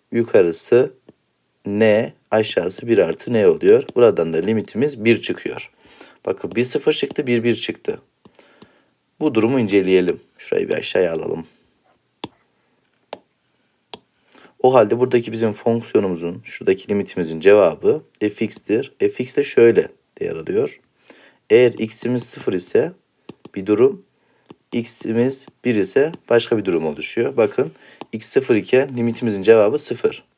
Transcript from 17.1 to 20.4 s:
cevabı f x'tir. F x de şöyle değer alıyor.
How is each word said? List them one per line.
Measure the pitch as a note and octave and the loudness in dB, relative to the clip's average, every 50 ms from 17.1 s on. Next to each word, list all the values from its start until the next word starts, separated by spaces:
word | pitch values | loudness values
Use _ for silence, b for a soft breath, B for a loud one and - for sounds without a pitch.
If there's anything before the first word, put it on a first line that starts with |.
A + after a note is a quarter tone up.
| - F#2 E2+ D#2+ D#2+ D#2+ | -6 -6 -6 -6 -4 2
cevabı | D#2 G2 G2+ G#2 G2 E2 - - - G2+ B2+ D#3 - _ _ - | 4 6 6 6 6 4 0 0 0 0 0 0 -4 _ _ -6
f | G#2+ G#2 - - A2+ | -6 -6 -4 -4 -8
x'tir. | G#2 - - _ - G#2 A#2+ C#3 - _ - | -8 -8 -10 _ -4 -4 -4 -4 -6 _ -4
F | G2+ G2+ - - B2+ | -4 -4 -2 -4 -8
x | B2+ - | -6 -2
de | - C#3+ | -4 -2
şöyle | - - B2+ A#2 A#2 G#2+ - - - - _ _ _ _ - | 0 4 6 6 6 6 4 0 -2 -4 _ _ _ _ -10
değer | - E2+ E2 | -8 -8 -8
alıyor. | D#2+ | -8